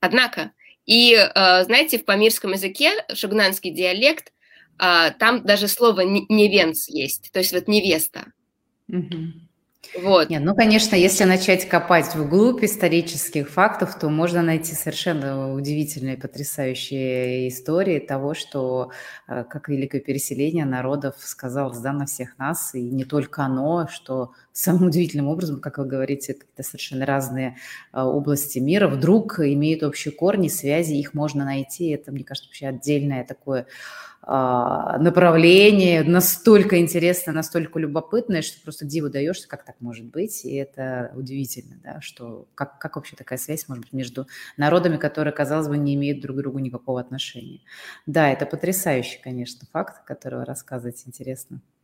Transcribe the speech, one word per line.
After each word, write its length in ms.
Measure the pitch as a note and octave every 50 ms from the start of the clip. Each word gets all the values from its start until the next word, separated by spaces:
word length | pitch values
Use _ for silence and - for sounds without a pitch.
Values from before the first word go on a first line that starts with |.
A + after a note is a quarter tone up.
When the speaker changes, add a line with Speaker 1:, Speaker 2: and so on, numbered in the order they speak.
Speaker 1:
Однако, 520 | - F3+ G#3 A#3+ B3+ A#3+ - - D#3+ - _ _ _ - _ _ _
и, 280 | - G#3+ A#3 A#3+ A#3+ A#3
э, 500 | A3 G3 - - - F#3+ F#3 F3+ F#3 F#3
знаете, 340 | - A3+ C4 D4+ D#4 - A#3
в 60 | -
памирском 460 | - G3+ G3 G#3 A3+ A3+ - - G3+ F#3
языке, 400 | G3 F#3+ G3 F#3+ - C#4 D#4 G4+ G#4+ - _ -
шугнанский 580 | - - G3+ G3+ G#3+ G#3 F#3+ G3 G3 - F#3 D3+
диалект, 600 | D3+ F#3 F3+ F3+ G3 A#3 C#4+ D#4+ D#4+ - - _ _ _ _ _ _ _ _ _ _ -
э, 300 | F3+ F3 E3+ E3 D#3 C#3 -
там 260 | - A3 A#3+ A#3+ G3
даже 240 | F3+ G3+ G3+ G3+ G3+
слово 340 | - - A#3+ A#3 G#3+ F3+ F#3
не-, 240 | F#3 G3 G3+ - -
"невенц" 580 | G#3+ G#3+ G#3 G#3 G3 G3+ F3+ D#3+ D#3 - - -
есть, 420 | - - C3+ C3+ - - _ - _
то 80 | F#3
есть 120 | F#3 F#3+ -
вот 160 | F3+ F3 -
невеста. 640 | G#3 G#3+ F3+ G3 E3 D#3 D#3 - _ - - - _ _ _ _ _ _ _ _ _ _ _ _
Speaker 2:
Мгм. 600 | - F3+ E3 C#3+ F3 E3 D#3+ E3 E3 - - _ _ _ _ _ _ _ _ - -
Speaker 1:
Вот. 360 | F#3 F3 G3 G3 F3+ D#3 D3+
Speaker 2:
Не, 100 | E3 D#3
ну, 140 | C#3 E3 G3+
конечно, 420 | - A#3 A3 G#3+ A3 G#3+ - -
если 280 | F#3 F3 F#3+ F#3 - G#3
начать 440 | F#3+ F#3 F#3 F#3 - F#3+ F3+ F#3 -
копать 460 | - F3 E3+ - F3+ E3+ D3+ D3+ -
вглубь 480 | D#3 D3+ C#3+ D#3 F#3+ G#3+ A#3+ B3+ B3 -
исторических 880 | G3+ - - G3 E3+ D#3 E3+ E3 E3+ - C#3+ - - - D#3 C#3+ C#3+
фактов, 480 | - - F#3+ G#3 - - F#3+ F3+ - -
то 100 | - D3+
можно 320 | D3+ D#3 E3 F3 F3 F3 E3+
найти 320 | E3 D#3+ D#3+ D#3+ - D#3
совершенно 760 | - - D#3+ D3+ - - F#3 E3+ D3+ C3+ C#3 C3+ C3+ C3+ C3+ C3+
удивительные, 640 | C3+ C#3 C#3+ D3+ D3+ D3+ D3 - C#3+ B2+ C3 C3
потрясающие 1300 | C3 C3 B2+ _ - D3 - - - C#3 C3 C3 B2+ - - C3+ C3+ C3 C3 B2+ B2+ B2+ B2 B2+ B2+ B2+ B2+
истории 500 | B2+ B2+ - - D#3 F3 G3 G3 F3 C#3+
того, 340 | - - C#3 C3+ C3+ C#3+ D#3
что, 560 | - - - - C#3+ C3 B2+ B2+ B2+ B2 B2 - - - - - - _ _
э, 160 | B2+ B2+ A#2
как 240 | - - D3+ - -
великое 320 | C#3+ C3+ C#3 C#3 - C#3
переселение 640 | - - C3+ C#3 - - C#3 B2 C#3 D#3 D#3+ E3+ D3+
народов 500 | C3+ C3 B2+ B2+ C3 C#3+ D3 C#3+ C#3 - -
сказалось, 580 | - - - _ - B2+ B2 C#3 C#3 C3 A#2+ A#2+
да, 120 | A2+ C3+ C#3+
на 140 | D3 C#3+
всех 320 | C#3 - - B2+ A#2+ _ _
нас, 360 | C3 C#3 E3 E3+ - - -
и 80 | C3 A#2+
не 220 | A#2+ B2+ C3+ C3
только 400 | C3 D3 D3 C3+ - - - C#3+
оно, 440 | C3+ C3 C3 C3 D3 E3 F3 E3 C#3 -
что 400 | - _ - C3 C3 B2 B2 - _ _ _ _
самым 360 | - - F#3 F#3+ F3+ F#3 F3+
удивительным 400 | D3+ E3+ F3 D#3+ - D3 C#3+ C#3
образом, 320 | D#3 E3 F#3 D#3+ C#3+ C3
как 180 | - D3 - -
вы 80 | C#3
говорите, 480 | C3 C3 C3+ C3 C3 C#3+ C#3 - - C3+
какие-то 280 | - _ _ _ - C3+
совершенно 420 | - - C#3+ - - - C3+ C3
разные, 500 | C3+ C#3 C#3 C3+ B2+ B2 C3 C3 B2+ B2+ - - - - - - _ _
э, 80 | - C3
области 560 | C3 - D3 C#3+ D3 D3 C#3 - - - -
мира 280 | B2+ C#3 E3+ G3+ G#3 E3
вдруг 520 | C#3 C3+ B2+ D3+ F#3+ A3+ G#3 G#3+ - -
имеют 420 | D#3+ C#3+ C#3+ C#3+ D3 D#3 D#3+ D#3+ D#3
общие 300 | D3 C#3 - - D#3 D3
корни, 360 | - E3 F3+ G#3 G3+ F#3 D3+
связи, 460 | - - - C#3 C#3+ D#3+ E3+ D#3+ D3+
их 200 | C#3 C#3 - -
можно 300 | D3 D3 D3+ C#3 C#3+ C#3
найти. 440 | C#3 C#3 C#3 C3+ - - - F3 E3
Это, 220 | D3+ C#3+ D3 - C#3+
мне 120 | C#3 -
кажется, 240 | - C3+ - - _
вообще 180 | _ - C#3+ C3+
отдельное 560 | C3 A#2+ - D3 D3 D3 C#3 D3 C#3 B2+ B2
такое, 420 | - C3+ _ _ - C3+ B2+ A#2+ - - - - - - - - - - _ -
а, 760 | - - C3+ C3 B2+ B2+ B2 A#2+ - - - - - - -
направление, 1040 | D3+ E3+ E3+ F3+ F3+ F3 E3 E3 D#3+ E3+ F3+ F#3+ G3+ G#3+ G#3+ G3+ F#3 F3+ E3+ D#3+ D3+
настолько 760 | D3 E3+ F3+ F3+ - - - - - A3 G3+ F#3+ G#3 F#3+ F3
интересное, 540 | E3+ D#3+ - F3 E3 F3 F3+ F3+ F3+ - D3+
настолько 440 | D#3 D#3+ - - E3+ D#3+ - - D#3+
любопытное, 640 | D#3+ D3 C#3+ D#3+ D#3 - - A3+ A#3+ A#3 G3 D#3+ D3+
что 180 | - - _ _
просто 220 | D#3 D3 - D#3
диву 240 | D3 C#3+ E3 D3+ C#3+
даёшься, 380 | A#2+ C#3 C#3+ D#3 F3 - - _
как 160 | - - -
так 120 | - B2 _
может 260 | A#2+ A#2+ A#2+ A2+ A2+
быть, 380 | A#2 A#2 D3+ F#3 G#3+ - - -
и 100 | B2+ C#3
это 560 | C#3 C#3 C#3 _ - C3+ C3 B2+ B2 A#2+ A#2+ B2
удивительно, 600 | B2 C3+ B2+ C3+ C#3 C#3 B2 - B2+ - - - - _
да, 160 | - - D#3 D3
что 460 | - - _ B2 A#2 A2+ - - _ _
как, 220 | - - - - _
как 160 | - D#3+ -
вообще 200 | D3+ C#3+ - -
такая 220 | - - - B2+ B2+
связь 300 | - - D3 D#3+ - _
может 160 | C3+ A#2+ A2+
быть 80 | _ -
между 320 | C3 C3 B2 B2 - C3+ _ - - - - - -
народами, 380 | D3 D3 D#3 F3+ E3+ F3+ E3 D3
которые, 340 | - D3 C#3+ - D#3 D3 D3
казалось 340 | - D3 C3 D3 D#3 D#3 D3
бы, 100 | D3 D3
не 160 | D3 C#3+ C#3+
имеют 240 | C#3+ C#3+ C#3+ D3 C#3 C3
друг 140 | C#3 C3 C3+
к 20 |
другу 180 | C#3 C#3 B2+ C#3
никакого 400 | C3+ B2+ A#2+ A#2+ _ - C3 B2
отношения. 600 | A#2+ B2 C3 C3 - - - B2 B2 C3 - - _ _ - - - - - - _
Да, 240 | - C#3+ E3 D#3 C#3+
это 160 | C3+ C3 D3
потрясающий, 760 | C#3+ - C#3+ - F#3 F#3+ F#3 - F3 D3 C3 A#2+ - - - -
конечно, 460 | - B2+ B2 B2 - - _ - _ _
факт, 320 | D#3+ - - - - _
который 340 | - C#3 - _ C3+ C3 B2
вы 60 | B2
рассказываете, 580 | B2 C#3 C3 - _ C#3 B2+ A#2 A#2+ B2 - -
интересно. 540 | B2+ B2 - C#3+ C3+ C3 C3 - _ - C3 _ _ _ _